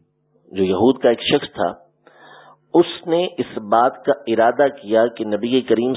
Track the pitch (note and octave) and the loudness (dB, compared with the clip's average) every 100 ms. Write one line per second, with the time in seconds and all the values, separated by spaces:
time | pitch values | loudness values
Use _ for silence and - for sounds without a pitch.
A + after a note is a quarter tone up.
0 | _ _ _ _ _ F#2+ F#2 F#2 A#2+ B2+ | _ _ _ _ _ -4 -2 2 2 2
1 | B2+ A#2 - D3 - - F2 - _ _ | 0 0 0 -2 -2 -6 -6 -6 _ _
2 | _ _ - - - _ _ E3 E3+ - | _ _ -20 -20 -20 _ _ 0 2 -2
3 | F3 E3 F3+ - A#2+ A#2+ G#2 A2+ B2+ - | -4 -2 -2 -6 -8 -8 -2 2 2 0
4 | - C3+ - A2 A2+ A#2+ C#3 C3+ G2+ A2 | -2 -2 -2 2 2 2 -2 -2 -2 0
5 | A#2+ A#2+ A2 G#2 A#2 C3 B2 A2+ B2 | 0 -2 -6 -4 -2 -2 2 0 0